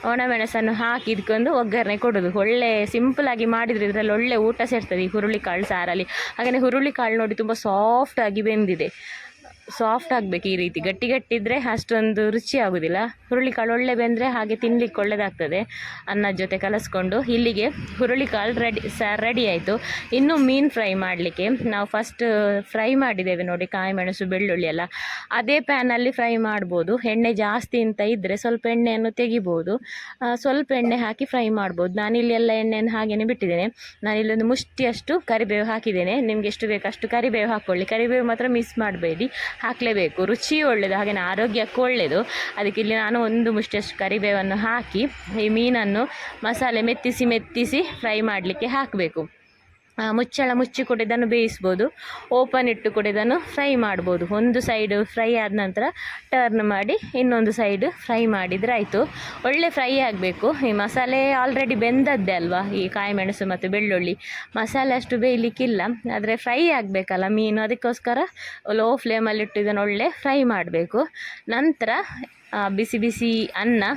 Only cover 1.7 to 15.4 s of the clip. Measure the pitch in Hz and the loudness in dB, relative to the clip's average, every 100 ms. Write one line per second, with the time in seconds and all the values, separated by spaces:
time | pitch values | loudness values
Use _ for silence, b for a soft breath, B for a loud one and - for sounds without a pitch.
1.7 | 226 202 208 240 208 180 196 202 240 233 | 0 0 0 0 2 0 2 2 2 2
2.7 | 214 208 233 254 262 277 233 226 226 233 | 2 0 2 2 2 0 2 0 0 0
3.7 | 220 202 202 214 208 240 240 220 233 233 | 0 0 0 2 2 2 2 2 0 0
4.7 | 240 - 180 185 208 208 214 196 175 202 | -2 -2 -2 0 0 0 -2 -2 -4 -2
5.7 | 185 175 180 180 B B - 240 254 254 | -2 -2 -2 -4 B B -2 0 2 2
6.7 | 262 277 - 233 226 220 208 220 226 220 | 4 0 0 0 2 0 -2 -2 -2 0
7.7 | 196 214 240 262 - 220 202 214 214 202 | 2 4 4 2 0 0 0 0 2 2
8.7 | 170 160 B B B B B - - - | 0 -2 B B B B B -20 -20 -18
9.7 | - 220 233 330 254 202 175 190 185 175 | -2 0 0 0 -2 0 -2 -2 0 -2
10.7 | 165 170 190 226 254 - 233 208 254 247 | -2 -4 -2 0 -2 0 -2 0 -2 -2
11.7 | 226 - 226 220 208 214 220 - 269 208 | -4 0 2 2 2 2 0 0 0 2
12.7 | 180 160 180 226 - - 247 262 240 226 | 2 0 0 -2 -6 -2 0 0 0 0
13.7 | 233 254 240 233 233 254 240 214 226 233 | 2 2 2 2 2 0 0 -2 0 2
14.7 | 233 233 220 202 208 196 190 | 2 2 0 0 0 -2 -2